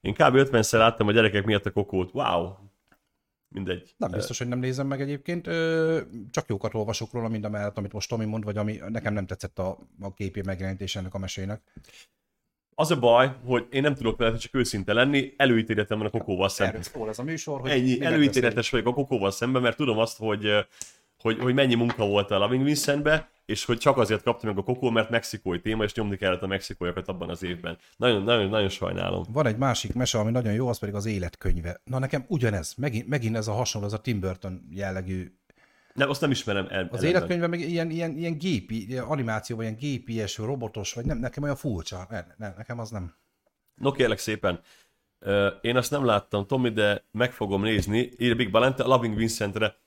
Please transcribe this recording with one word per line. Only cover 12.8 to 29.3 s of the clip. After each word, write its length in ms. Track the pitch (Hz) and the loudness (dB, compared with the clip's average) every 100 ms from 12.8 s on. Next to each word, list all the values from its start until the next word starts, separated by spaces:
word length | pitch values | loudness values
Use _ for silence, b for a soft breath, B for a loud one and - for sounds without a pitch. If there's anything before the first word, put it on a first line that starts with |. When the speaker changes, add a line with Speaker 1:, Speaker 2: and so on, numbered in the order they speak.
| 156 | 2
Speaker 1:
a 80 | 160 | 6
baj, 340 | 120 117 131 131 | 8 8 6 2
hogy 220 | 120 123 120 | 0 0 0
én 120 | 139 | 0
nem 120 | 147 | 0
tudok 220 | 135 117 104 | 2 -2 2
vele 180 | 113 113 | 0 0
csak 180 | - | -4
őszinte 380 | 135 120 107 95 | 0 0 0 0
lenni, 400 | 107 135 143 131 - | 2 4 4 0 2
előítéletem 600 | 139 117 113 107 101 107 | 4 4 4 0 0 -2
van 80 | 107 | -2
a 40 | |
kokóval 380 | 113 - 92 98 | -4 -2 0 0
szemben. 260 | - 107 107 | 2 -2 -2
Speaker 2:
Erről 120 | 87 | -10
szól 160 | 135 110 | -8 -8
ez 100 | 107 | -8
a 40 | |
műsor, 380 | 135 160 - 139 | -8 -8 -6 -6
hogy 100 | 131 | 0
Speaker 1:
Ennyi, 280 | 131 127 123 | 2 4 2
Speaker 2:
mi 60 | |
Speaker 1:
előítéletes 380 | 151 160 143 135 | 2 4 4 4
Speaker 2:
megbeszéljük. 280 | 123 110 113 | 2 0 0
Speaker 1:
vagyok 160 | 123 110 | 0 0
a 80 | 127 135 | 0 0
kokóval 220 | 127 98 | 2 0
szemben, 320 | 95 120 131 | 0 0 2
mert 140 | 123 110 | 0 0
tudom 220 | 143 110 | 0 2
azt, 180 | 113 - | 0 -2
hogy, 280 | 110 104 | -2 -2
ö, 160 | 104 104 101 B B B B _ | 2 2 0 B B B B _
hogy, 200 | - 117 | -2 0
hogy 160 | 123 | 2
mennyi 200 | 127 135 | 4 4
munka 320 | 117 117 113 104 | 4 2 2 2
volt 240 | 101 101 | 2 2
a 80 | 98 | 2
Loving 260 | 104 127 | 2 2
Vincentbe, 680 | 139 147 - 143 147 156 - _ - | 2 0 0 0 2 0 -2 _ -6
és 180 | 101 | -6
hogy 140 | - 117 | 0 2
csak 180 | 143 127 | 4 4
azért 260 | 104 110 | 4 2
kapta 240 | - 117 113 | 0 0 -2
meg 120 | 101 | -2
a 40 | |
kokó, 280 | 95 123 127 | -2 0 2
mert 200 | 113 110 | 2 2
mexikói 500 | 117 - 104 - 87 | 0 -2 -8 -4 -4
téma, 240 | 107 110 | -2 0
és 100 | 104 | 0
nyomni 220 | - 104 98 | 0 -4 0
kellett 260 | 98 90 | 0 0
a 40 | 98 | 0
mexikóiakat 640 | 95 - 104 87 90 90 | -4 -4 -6 -4 -4 -6
abban 220 | 92 87 | -6 -6
az 120 | 87 | -6
évben. 360 | 90 85 85 85 b b | -6 -6 -8 -10 b b
Nagyon, 260 | 123 110 | 2 2
nagyon, 260 | 98 120 98 | 2 2 2
nagyon 180 | 110 98 | 2 0
sajnálom. 560 | - 92 90 92 90 87 | -2 -4 -4 -2 -4 -4